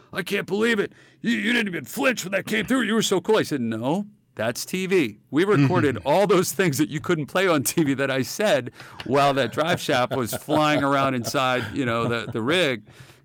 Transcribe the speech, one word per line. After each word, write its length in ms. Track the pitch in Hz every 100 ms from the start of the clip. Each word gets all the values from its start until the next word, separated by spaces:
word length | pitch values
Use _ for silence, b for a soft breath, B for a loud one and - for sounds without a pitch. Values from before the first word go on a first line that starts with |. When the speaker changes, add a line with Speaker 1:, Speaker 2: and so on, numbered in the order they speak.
| B
Speaker 1:
I 100 | 190
can't 240 | 180 202 165
believe 320 | 202 233 214
it. 120 | 175 - B B
You, 160 | 214 226
you 160 | 208
didn't 160 | 240 208
even 160 | 165
flinch 400 | 120 - 269 226
when 80 | 190
that 140 | 196 -
came 180 | 214 202
through. 160 | 262
You 120 | 208
were 80 | 220
so 180 | 175 185
cool." 160 | - 214
I 60 |
said, 180 | 143 143
"No, 460 | 113 110 123 180 208 - _
that's 300 | - 113 120
T 220 | - 185 185
V. 320 | 185 117 - _
We 140 | 143
recorded 540 | 196 175 135 - 143 127
Speaker 2:
<laughs> 80 | 135
Speaker 1:
all 200 | 170 202
those 260 | 185 180
things 260 | - 180 131
that 100 | 151
you 120 | 151
couldn't 260 | - 165 135
play 200 | 185 190
on 160 | 151
T 200 | 127 -
V 80 | 143
that 160 | 131 139
I 120 | 131
said 480 | 123 - 208 143 120 - B B
while 300 | B 139 143
that 180 | 139 120
drive 260 | - 156 175
shaft 380 | - 131 123 131
was 160 | 113
flying 500 | - - 151 151 147
around 320 | 139 139 135
inside, 500 | 127 113 143 127 123 107
you 100 | 131
know, 240 | 123 117 113
the, 240 | 117 98
the 80 | 117
rig. 420 | 113 180 156 120 - B B B